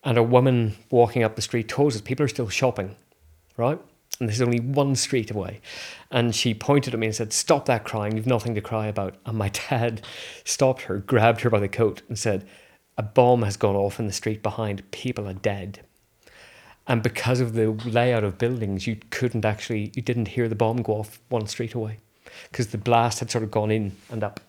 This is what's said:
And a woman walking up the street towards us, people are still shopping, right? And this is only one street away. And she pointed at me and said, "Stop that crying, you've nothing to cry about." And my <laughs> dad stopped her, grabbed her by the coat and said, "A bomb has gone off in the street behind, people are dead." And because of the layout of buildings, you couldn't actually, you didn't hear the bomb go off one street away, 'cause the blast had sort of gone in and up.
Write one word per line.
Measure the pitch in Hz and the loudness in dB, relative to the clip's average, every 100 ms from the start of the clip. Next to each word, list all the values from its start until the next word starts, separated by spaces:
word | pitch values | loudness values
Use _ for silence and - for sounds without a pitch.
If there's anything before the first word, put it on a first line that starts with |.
And | - 117 | 2 4
a | |
woman | 117 123 131 123 113 104 _ | 6 6 6 4 2 -2 _
walking | 123 117 123 | 4 4 4
up | 110 110 | 0 0
the | |
street | - 120 110 | -4 -4 -4
towards | - 143 110 | 0 2 0
us, | |
people | - 127 | -6 -2
are | 143 | -2
still | - 113 | -2 -4
shopping, | - 131 117 95 104 _ _ _ _ _ - | 0 0 0 -6 -8 _ _ _ _ _ -2
right? | 117 165 - _ _ - | -2 -2 -8 _ _ -6
And | 117 | -4
this | 107 | 0
is | |
only | 123 120 | 0 0
one | 120 139 139 | 0 0 2
street | 131 - 131 107 | 0 0 -2 -2
away. | 107 92 104 - - - - - | -6 -6 -10 -16 -16 -14 -16 -4
And | 123 120 | 0 2
she | 110 127 | 2 0
pointed | 110 - 143 131 | -2 2 2 2
at | 117 | -2
me | 110 | -2
and | 107 | -2
said, | 113 | -4
"Stop | - - 147 | -4 2 2
that | - 120 | 4 0
crying, | - 113 104 110 | 0 -4 -2 -2
you've | 113 | 0
nothing | 120 117 | 0 0
to | 107 | -4
cry | - 113 107 | -2 -4 -2
about." | 101 95 - | -2 -4 -6
And | - 110 | -8 -2
my | 98 | -2
<laughs> | - - | -4 -2
dad | 127 120 113 - - - - | 0 0 -2 -12 -16 -16 -14
stopped | - - 131 131 | -8 2 2 2
her, | - 101 | -4 -6
grabbed | - 123 113 113 | 2 4 6 4
her | 123 | 2
by | 110 | 2
the | 101 | 0
coat | - 110 - - | 0 0 0 -10
and | 110 | -4
said, | 113 98 - - - _ _ - | -2 -2 -4 -20 -20 _ _ -8
"A | |
bomb | 104 - 123 123 | 0 4 6 6
has | 104 101 | 2 0
gone | 104 | 0
off | 101 101 - | 2 0 -2
in | 110 | -6
the | |
street | 95 - 107 | -4 -4 -4
behind, | 107 101 110 98 - | -6 -4 -4 -6 -10
people | - 127 120 101 | -8 -6 -6 -6
are | |
dead." | 92 104 98 95 98 - _ _ _ _ - - - - - - | -4 -4 -4 -8 -14 -20 _ _ _ _ -20 -20 -20 -20 -20 -2
And | 120 | 0
because | 110 - 120 123 | 0 -2 0 2
of | 123 | 2
the | 113 110 110 | 2 2 0
layout | 117 113 123 117 | 0 2 2 2
of | 107 92 | 0 0
buildings, | 117 127 104 98 117 | -2 -2 -2 -2 -4
you | 107 - | -6 -8
couldn't | - 127 117 | -4 -2 0
actually, | 110 107 - 110 104 | -2 -2 -4 -4 -4
you | - | -6
didn't | 120 123 104 | -2 -2 -2
hear | - 117 | -2 -2
the | |
bomb | 113 113 120 | 2 2 2
go | 113 | -2
off | 107 107 - _ | -2 -4 -14 _
one | 120 104 | -4 -4
street | - 117 | -6 -6
away, | 123 107 110 _ _ - - - | -6 -6 -8 _ _ -20 -20 -16
'cause | - 117 | -6 -4
the | 107 | -2
blast | 104 117 117 - | 4 4 4 0
had | 117 | -4
sort | 120 | -2
of | 110 | 0
gone | 110 107 | 0 2
in | 110 101 98 - | 2 0 -6 -10
and | 117 | -6
up. | 104 - | -6 -8